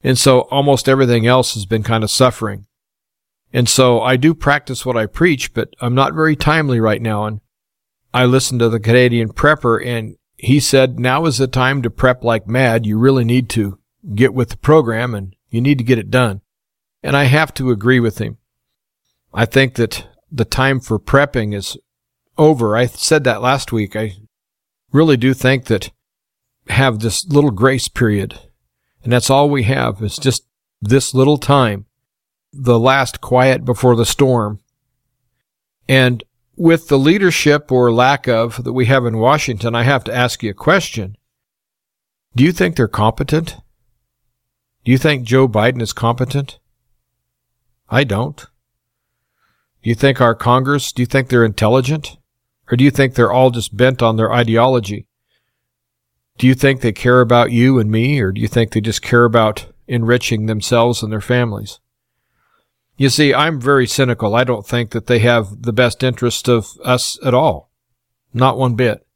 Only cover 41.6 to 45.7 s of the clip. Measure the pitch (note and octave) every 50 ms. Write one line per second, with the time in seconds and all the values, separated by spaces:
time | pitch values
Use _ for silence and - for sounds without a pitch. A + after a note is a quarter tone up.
41.6 | _ _ _ _ _ _ _ _ _ _ _ _ _ _ _ A#2+ C3+ E3+ F3 -
42.6 | F#3 F3+ E3 - A#2+ G#2 - - - A2 - - C#3 C3+ D3+ D#3 E3 - - -
43.6 | _ _ _ _ _ _ _ _ _ _ _ _ _ _ _ _ _ _ _ _
44.6 | _ _ _ _ _ A#2+ B2+ C3 - D#3+ D3 C3+ A#2+ G#2+ A#2+ C3 C3+ B2+ G#2+ G#2+
45.6 | G#2+ B2